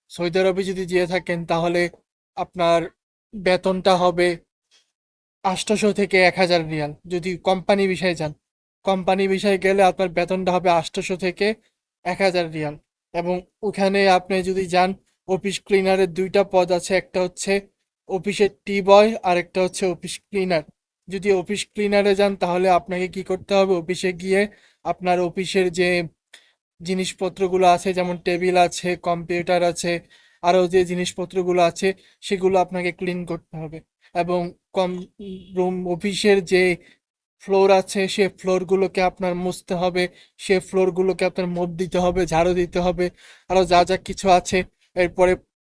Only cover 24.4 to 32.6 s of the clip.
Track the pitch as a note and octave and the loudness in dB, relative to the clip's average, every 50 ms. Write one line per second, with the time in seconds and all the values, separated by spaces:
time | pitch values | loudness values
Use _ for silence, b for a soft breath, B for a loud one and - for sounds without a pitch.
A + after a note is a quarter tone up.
24.4 | G#3 G#3 b b b b b b - D#3+ F3 - F3+ F3+ F3+ F3 F3+ E3+ E3 G3 | 0 -2 b b b b b b -8 -8 -8 -4 0 0 0 0 0 -2 -4 -6
25.4 | F#3 D#3 - G3 F#3 F3+ E3 F3+ F3+ F3+ F3+ F3 E3+ D#3+ _ _ _ _ b b | -6 -2 0 0 0 0 0 0 0 2 2 0 -2 -4 _ _ _ _ b b
26.4 | b b b b _ _ _ _ E3+ E3+ F#3+ F#3 F#3 F3+ - - G3 F3+ - - | b b b b _ _ _ _ -6 -4 -4 -2 -4 -4 -6 -6 -6 -6 -4 -2
27.4 | G3 F3+ F3+ F#3 F#3 F3+ F3 F3 - G3+ F3+ F3+ F3+ F3+ F3+ E3+ - F#3 F3 E3+ | -2 0 2 4 4 4 4 4 2 -2 -2 -2 -2 -4 -4 -4 -2 -2 -2 0
28.4 | F3+ F#3 F3+ F3+ F3 E3+ - - - F3+ F3+ E3+ - F3+ F3 E3+ E3+ E3 F3 F3 | 0 2 4 4 4 2 2 -4 -4 -6 -6 -4 -2 -4 -4 -4 -4 -4 -4 -4
29.4 | E3+ F#3 F3+ F3 F3 F3 E3 - - F3 E3+ E3+ - b b b b b b b | -2 0 0 2 2 0 -2 -2 -4 -4 -4 -6 -8 b b b b b b b
30.4 | - F3 F3+ F#3 F#3 F3 F3+ F#3 F3+ E3+ F3+ F3+ F3+ F3 - - F3+ F3 - F#3+ | 0 2 4 4 2 4 2 2 0 0 -2 -4 -4 -6 -6 -8 -10 -6 -4 -4
31.4 | F3 F3+ F3+ F3+ F3 E3+ E3 - G3 F#3+ F#3 b b b b b - - G#3 F3+ | -2 0 2 2 2 2 0 0 -2 -2 -4 b b b b b -8 -6 -4 0
32.4 | F#3 F#3 F#3+ F#3 | 0 2 2 2